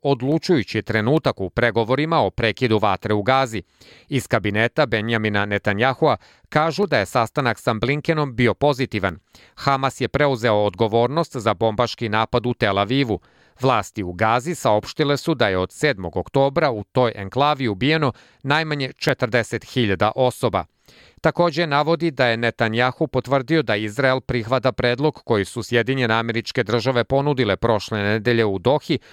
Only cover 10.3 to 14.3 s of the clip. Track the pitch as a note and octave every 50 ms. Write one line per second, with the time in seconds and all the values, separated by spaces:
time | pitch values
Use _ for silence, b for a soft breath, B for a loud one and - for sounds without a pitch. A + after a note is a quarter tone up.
10.3 | C3+ A2 A2+ A#2 G#2+ G#2 G#2 G2+ F2+ G2 A2+ G#2 G#2+ A#2 A#2+ A#2+ C#3+ E3 D#3+ -
11.3 | - B2+ G2+ A2+ G2+ E2+ A2+ A2 G#2+ A2 A#2+ A#2 - - B2 G#2+ G#2+ A2 A2 -
12.3 | - A#2+ G#2+ B2 A#2+ - A#2+ G2+ F#2+ G2 G2+ G2+ C3 C#3 C#3 A2+ G2+ E2+ b b
13.3 | b b b b b b B2 C3+ B2 G#2+ F#2+ - - A2 F#2 F2 F2 F2+ A2 A2